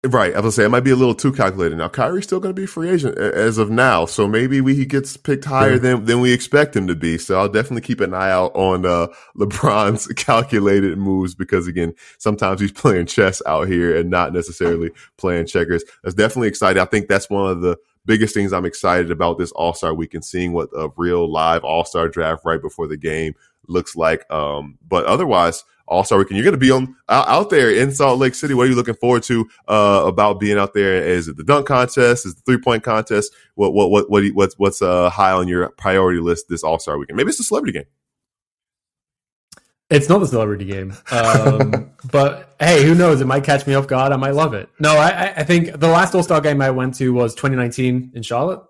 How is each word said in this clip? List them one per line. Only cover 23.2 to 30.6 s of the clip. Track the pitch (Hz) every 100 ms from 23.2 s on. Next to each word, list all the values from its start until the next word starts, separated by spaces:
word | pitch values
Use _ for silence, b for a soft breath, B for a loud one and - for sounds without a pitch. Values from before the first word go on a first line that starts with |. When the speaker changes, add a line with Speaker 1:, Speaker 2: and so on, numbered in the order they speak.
| 80 73 _ _ -
Speaker 1:
looks | 87 - 85
like. | 80 82 -
Um, | 78 73 73 73 - 80
but | 92 -
otherwise, | 120 170 95 85 87 _ _ -
All-Star | 98 - 101
Weekend, | 98 98
you're | 143
gonna | 131
be | 131
on, | 131 127 - -
out, | 127 -
out | 143 208
there | 165 120
in | 104 135
Salt | 139 139 127
Lake | 131 127
City. | 151 131
What | 127
are |
you | 123
looking | 120 110
forward | 120 120
to, | - 117 110 b -
uh, | 107 104 98 80
about | 92 104 98
being | 104
out | 101